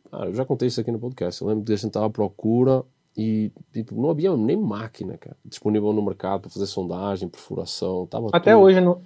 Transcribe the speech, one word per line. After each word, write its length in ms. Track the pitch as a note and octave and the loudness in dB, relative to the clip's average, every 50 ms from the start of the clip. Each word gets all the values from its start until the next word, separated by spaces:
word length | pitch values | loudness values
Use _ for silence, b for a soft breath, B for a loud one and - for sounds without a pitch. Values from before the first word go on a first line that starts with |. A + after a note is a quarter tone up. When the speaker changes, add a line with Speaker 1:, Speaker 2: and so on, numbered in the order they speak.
| _ - | _ -16
Speaker 1:
ah, 140 | - - - | -10 -8 -6
eu 80 | F2+ F#2+ | -6 -4
já 100 | A#2+ C3 | -4 -2
contei 240 | B2+ C#3 A#2+ B2+ | -4 -2 -2 -2
isso 140 | B2 A#2+ - | -2 -2 -2
aqui 100 | A2 A#2+ | -4 -4
no 80 | A#2 G#2+ | -4 -6
podcast, 420 | A2 B2+ C3 - F2 F2+ F2 - | -6 -10 -8 -6 -6 -6 -6 -4
eu 60 | - | -4
lembro 160 | G2+ G#2+ G#2+ G#2 | -2 -2 -2 0
que 80 | A2+ | -2
a 40 | G#2+ | -2
gente 120 | G2+ A2 | -2 -2
estava 200 | G#2+ - G#2+ G#2+ | -6 -4 -2 -2
à 20 | G#2 | -2
procura 720 | G2+ - G#2 F#2+ - - - A2 A2+ B2 B2+ C3 C3 C3 B2+ _ _ _ _ _ _ | 0 -2 -4 -4 -4 -4 -2 0 2 4 4 4 4 2 0 _ _ _ _ _ _
e, 360 | G#2+ A2 A2 A2 G#2+ G#2+ G#2 - - - _ _ | -4 -2 -2 0 0 -2 -4 -6 -14 -20 _ _
tipo, 200 | A2+ A2+ - G#2+ | -8 -8 -6 -6
não 160 | A2 B2+ D#3+ | -2 -2 0
havia 260 | E3 D3 E3+ G3 F3 | 0 0 0 0 2
nem 180 | B2 G#2+ A#2+ E3 | 2 2 0 0
máquina, 640 | G#3+ G#3+ - G2+ G#2 A2 A2+ - - - F2+ - | 0 0 -2 -4 -6 -10 -12 -10 -10 -10 -10 -10
cara, 180 | - - - - _ _ | -12 -16 -20 -20 _ _
disponível 480 | - - - - G#2+ G#2+ G#2+ G#2 G#2+ | -18 -18 -4 -2 0 0 2 2 2
no 100 | G#2+ G#2+ | 0 0
mercado 400 | G#2 G2+ F#2 - - F#2+ G2 F#2+ | 0 -2 -4 -4 -4 -4 -4 -4
para 80 | G2 - | -6 -10
fazer 160 | - G2 G2+ | -6 -6 -6
sondagem, 600 | G2 - G2+ F#2 F2 E2+ F2+ G2 G2+ G2 F#2 G2 | -4 -4 -6 -6 -6 -6 -4 -4 -4 -4 -4 -6
perfuração, 800 | F2 - - - - - - F2+ - - - - F#2 F#2 F2+ F2+ | -10 -10 -14 -14 -10 -8 -8 -8 -8 -8 -6 -4 -4 -4 -4 -6
tava 220 | - - A2+ A#2 G#2+ | -6 -6 -6 -4 0
Speaker 2:
Até 220 | - - - G3 A3 | 0 2 6 8 8
Speaker 1:
tudo 100 | G#3+ F#3+ | 10 10
Speaker 2:
hoje 160 | F#3+ F#3+ F#3 | 8 8 6
não, 220 | F3+ F3+ F3+ F3+ - | 4 4 2 0 -2